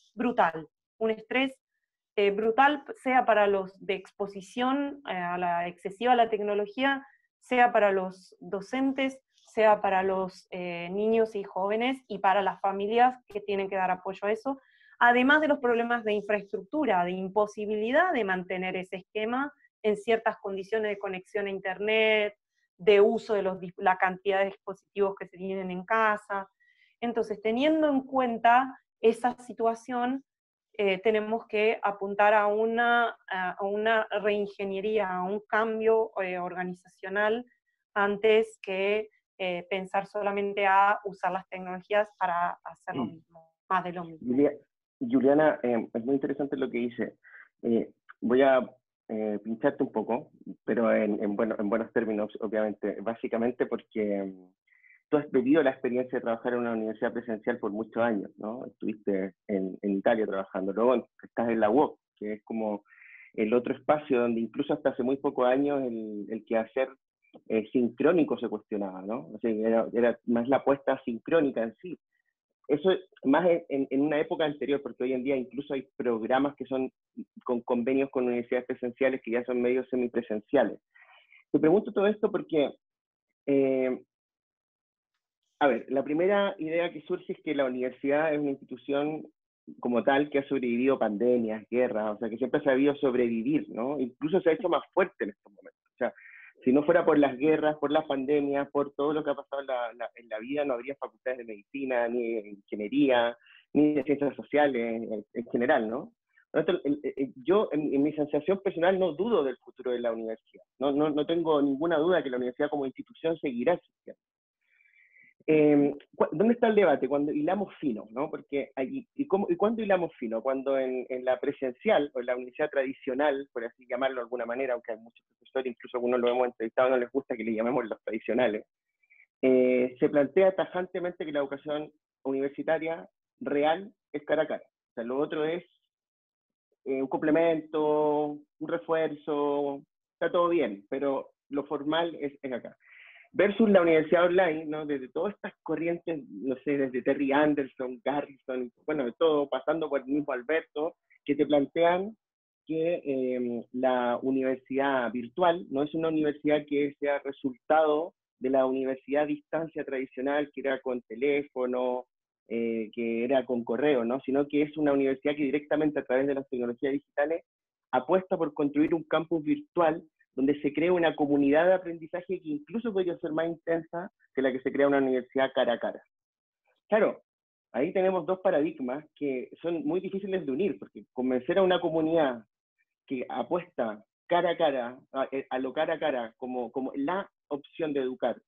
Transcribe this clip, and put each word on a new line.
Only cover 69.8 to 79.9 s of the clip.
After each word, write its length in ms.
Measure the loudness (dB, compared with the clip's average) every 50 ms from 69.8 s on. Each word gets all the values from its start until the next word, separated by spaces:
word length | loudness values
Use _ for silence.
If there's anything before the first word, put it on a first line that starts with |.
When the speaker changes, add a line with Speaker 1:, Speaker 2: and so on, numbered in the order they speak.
| 2 0 2
Speaker 2:
era 240 | 2 2 2 2 0 _
más 200 | 0 0 0 2 2
la 100 | 0 2
apuesta 420 | 4 2 0 2 0 -2 -2 -2 -4
sincrónica 580 | -6 -8 -8 -2 0 2 2 2 2 0 -2
en 120 | -4 -4 -6
sí. 220 | _ -14 -14 -14 -14 _ _ _ _ _ _ _ _ _ _ _ _ _ -2
Eso 220 | -2 2 2 2
es 100 | 2 2 -2 _ _ _ 0
más 220 | 2 2 4 4
en, 180 | 4 2 2 0 -4
en, 160 | -4 -4 -2 -2
en 100 | 0 0
una 180 | 0 0 0 -2
época 240 | -2 -2 -2 -2 -2
anterior, 380 | -2 -2 -4 -2 -2 -2 -2
porque 220 | -2 -8 -6 -4 -2
hoy 100 | -2 -2
en 100 | -2 -2
día 120 | -2 -2
incluso 360 | -2 -2 -6 -8 -10 -8 -6
hay 160 | -8 -8 -8 -10 _
programas 580 | -4 -2 -2 0 0 0 0 2 2 2 0 -4
que 120 | -8 -8
son 260 | -6 -4 -4 -4 -4 -8 _ _ _ _ -16 -16 -16 _ -10 -6
con 180 | -4 -4 -4
convenios 480 | -2 -2 -2 -2 0 0 0 0 0 0
con 160 | -2 -2 -2
universidades 400 | 0 -2 -2 -2 -2 -4 -4 -2
presenciales 560 | -4 -6 -6 -6 -8 -2 0 0 0 0 -2
que 80 | -4 -4
ya 140 | -4 -2 -2
son 180 | -2 -2 0
medios 260 | 0 2 0 0 -2
semipresenciales. 920 | -2